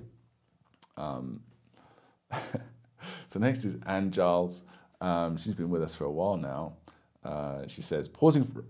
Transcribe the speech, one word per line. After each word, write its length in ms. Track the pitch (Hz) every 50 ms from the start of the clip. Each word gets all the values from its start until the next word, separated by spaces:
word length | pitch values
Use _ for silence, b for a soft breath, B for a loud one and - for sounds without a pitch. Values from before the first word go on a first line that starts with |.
| - - - - _ _ _ _ _ _ _ _ _ _ _ _ - - _ -
Um, 440 | 73 76 67 64 64 65 62 - - - - _ _ _ b b b b b b b b b b _ -
<laughs> 20 | - - - - - - - - - - _ _ _ B B B B B B B
so 100 | - 95
next 240 | 110 131 131 131 -
is 140 | 101 90 - -
Anne 260 | - 95 95 98 95
Giles. 520 | 87 95 90 87 87 87 90 90 90 - - B B B B B B -
Um, 380 | 92 92 87 85 85 85 82 80
she's 160 | - 107 101
been 160 | 87 85 85
with 120 | 87 82
us 140 | 80 78 -
for 80 | - 76
a 80 | 71
while 240 | 73 78 90 101 101
now. 380 | 87 80 69 67 71 80 - - - _ b b b b b b _ -
Uh, 420 | - 73 73 73 71 69 69 69 69
she 140 | - -
says, 260 | - - 85 76 69 -
"Pausing 360 | - - 147 160 151 147 123
for, 220 | - - - -